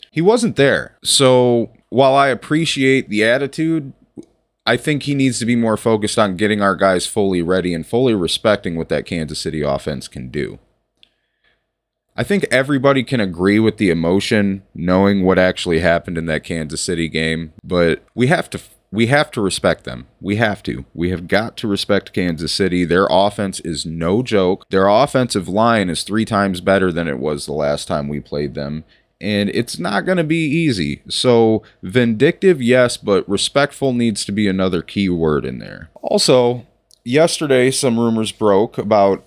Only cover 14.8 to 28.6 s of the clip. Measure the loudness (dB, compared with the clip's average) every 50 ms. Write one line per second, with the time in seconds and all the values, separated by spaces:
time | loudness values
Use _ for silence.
14.8 | -2 0 2 4 4 4 2 2 2 2 4 4 4 2 2 -2 -2 -2 0 2
15.8 | 2 2 2 2 0 -4 -8 -6 -4 -4 -4 -4 -4 -6 -6 -6 -6 -8 -8 -8
16.8 | -6 -4 -4 -4 -4 -4 -2 -2 -2 -2 -2 -4 -6 -10 -16 -18 -10 -4 0 2
17.8 | 2 2 2 -2 _ _ -4 0 0 2 2 0 -2 -4 -10 -14 -14 -14 _ _
18.8 | _ -8 -2 -2 0 2 2 2 0 0 -2 -2 -2 -2 -2 -2 0 -2 -2 -2
19.8 | -6 -14 -14 -14 -14 -18 _ -12 -6 -4 -2 0 0 -2 -2 -4 -6 -8 -8 -8
20.8 | -8 _ -8 -4 -4 -4 -4 -4 -4 -2 -2 0 -2 -2 -8 -8 -6 -4 -4 -4
21.8 | -2 0 -2 -2 -2 -4 -4 -4 -2 -2 -2 -4 -4 -4 -2 -2 -2 0 0 0
22.8 | 0 2 2 2 2 4 4 4 2 2 0 -2 -6 -6 -6 -8 -8 -8 -8 -8
23.8 | -8 -8 -8 -4 -2 0 0 0 0 0 0 2 2 2 0 -2 -4 -4 0 2
24.8 | 4 4 4 4 2 2 0 0 -2 0 -2 -4 -4 -4 -2 0 2 2 2 2
25.8 | 0 -2 -2 -6 -6 -4 -2 -2 -2 0 0 0 0 0 -2 -2 0 2 2 2
26.8 | 2 0 0 -2 -4 -4 -4 -4 -4 -4 -4 -4 -6 -6 -4 -2 -2 -2 -2 -2
27.8 | -4 -4 -4 -4 -4 -4 -6 -8 -8 -8 -6 -6 -6 -6 -6 -8